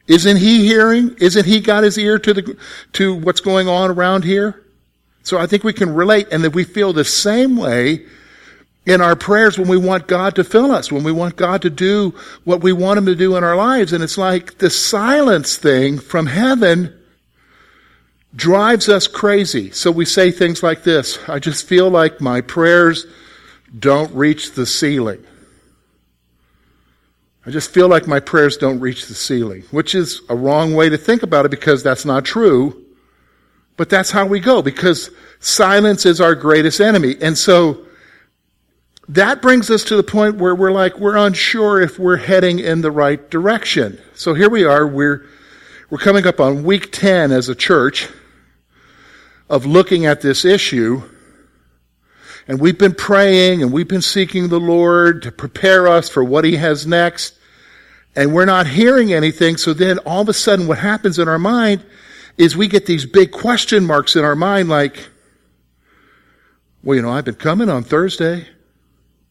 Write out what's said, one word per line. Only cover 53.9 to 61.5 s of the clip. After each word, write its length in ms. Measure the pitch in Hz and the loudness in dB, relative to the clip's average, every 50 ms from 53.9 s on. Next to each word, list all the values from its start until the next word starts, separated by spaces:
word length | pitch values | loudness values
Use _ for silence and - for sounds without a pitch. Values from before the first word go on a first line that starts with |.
| 190 185 160 | -4 -4 -4
seeking 460 | - - 202 185 170 - 185 180 175 | -2 -2 -2 -2 -2 -2 -4 -4 -2
the 120 | 170 170 | -2 -2
Lord 640 | 170 170 170 170 175 175 175 175 175 170 170 165 - | 0 0 0 2 2 2 2 4 2 2 0 -2 -6
to 100 | 120 - | -16 -14
prepare 560 | - - 139 - - - 190 190 185 180 175 | -14 -14 -14 -8 -2 2 4 4 4 6 4
us 220 | 170 170 160 - | 4 2 2 0
for 120 | - 143 127 | -2 -2 0
what 220 | 123 135 156 160 | 0 0 0 2
He 120 | 160 170 | 2 0
has 300 | 147 165 160 151 143 139 | 0 0 -2 -2 -4 -4
next. 480 | 160 170 170 175 175 170 - - - - _ _ _ _ _ _ _ _ _ _ _ _ _ _ _ - | -2 0 0 0 0 -2 -6 -12 -14 -14 _ _ _ _ _ _ _ _ _ _ _ _ _ _ _ -4
And 180 | 139 139 143 156 | -2 0 0 2
we're 100 | 175 185 | 2 2
not 220 | 196 190 185 175 | 2 2 0 0
hearing 460 | 147 127 180 226 247 269 262 233 208 180 | 0 0 2 2 4 4 2 2 2 0
anything. 440 | 156 151 156 156 - 175 165 165 | 0 0 -2 -2 0 0 0 0
So 160 | - - 165 156 | -2 -4 -4 -2
then 280 | 147 185 190 180 - | 0 0 -2 -2 -2
all 220 | - 147 170 190 214 | -4 -6 -4 -4 -2
of 60 | 214 | -2
a 60 | 202 | -4
sudden 320 | - - 226 202 185 175 | -4 -2 0 0 0 0
what 120 | 156 156 - | -2 -4 -4
happens 400 | - 202 214 214 - 202 160 165 | -4 -4 -4 -2 -2 -4 -2 -2
in 80 | 170 160 | -2 -2
our 100 | 160 160 | -2 -2
mind 460 | 175 202 | -2 -2